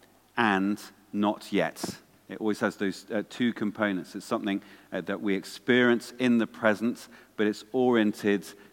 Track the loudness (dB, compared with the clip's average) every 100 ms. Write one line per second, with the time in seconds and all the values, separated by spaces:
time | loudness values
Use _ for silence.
0 | _ _ _ 0 2 2 0 -2 -8 -20
1 | _ 0 0 0 -2 0 0 -2 -10 -12
2 | -18 _ -16 -6 -4 0 -2 -2 -4 -4
3 | -6 -6 -6 -2 -2 0 -4 -2 -2 -2
4 | -6 -12 -6 -4 -2 -4 -6 -20 -10 -8
5 | -6 -4 -2 -2 -4 -6 2 4 6 4
6 | 0 -2 2 2 2 0 2 2 -2 -6
7 | -12 -20 -10 -2 0 -2 -4 2 4 6
8 | 4 2 2 0 -2 -16 -20